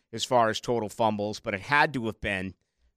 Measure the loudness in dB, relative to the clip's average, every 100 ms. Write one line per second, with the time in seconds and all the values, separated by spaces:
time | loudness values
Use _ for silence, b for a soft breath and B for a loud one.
0 | _ -8 0 2 4 0 -2 -2 -2 0
1 | 0 0 -4 -6 -6 -6 2 4 4 2
2 | -4 -4 -4 -4 -6 -10 _ _ _